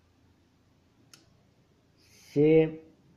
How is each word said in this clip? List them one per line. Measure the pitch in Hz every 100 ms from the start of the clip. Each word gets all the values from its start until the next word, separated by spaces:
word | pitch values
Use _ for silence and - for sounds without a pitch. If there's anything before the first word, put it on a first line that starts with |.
| _ _ _ _ _ _ _ _ _ _ _ - _ _ _ _ _ _ _ _
se | _ _ - 143 151 160 160 - - _ _